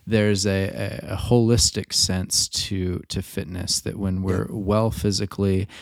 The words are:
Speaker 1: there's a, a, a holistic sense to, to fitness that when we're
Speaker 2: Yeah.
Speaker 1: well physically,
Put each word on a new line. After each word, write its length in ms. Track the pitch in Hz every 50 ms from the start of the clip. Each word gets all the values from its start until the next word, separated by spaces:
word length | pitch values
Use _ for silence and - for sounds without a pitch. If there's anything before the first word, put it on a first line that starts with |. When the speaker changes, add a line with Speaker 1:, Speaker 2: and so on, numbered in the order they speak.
| -
Speaker 1:
there's 400 | - 113 107 104 107 104 95 98
a, 220 | 101 98 95 95 - - - 101 98 - - -
a, 60 | - 98
a 20 |
holistic 800 | - - - 120 120 117 113 120 113 - - - 104 - - -
sense 560 | - - - 92 92 92 - - - - -
to, 500 | - - - - 101 95 90 90 87 - -
to 140 | - - 95
fitness 580 | 92 - - - - 76 90 90 - - - -
that 140 | - - -
when 240 | 98 98 95 92 92
we're 260 | 95 95 92 101 107 -
Speaker 2:
Yeah. 60 | 117
Speaker 1:
well 360 | 110 98 98 104 110 113 113
physically, 760 | 113 - - 104 98 101 104 - - - 101 98 95 95 98 - - -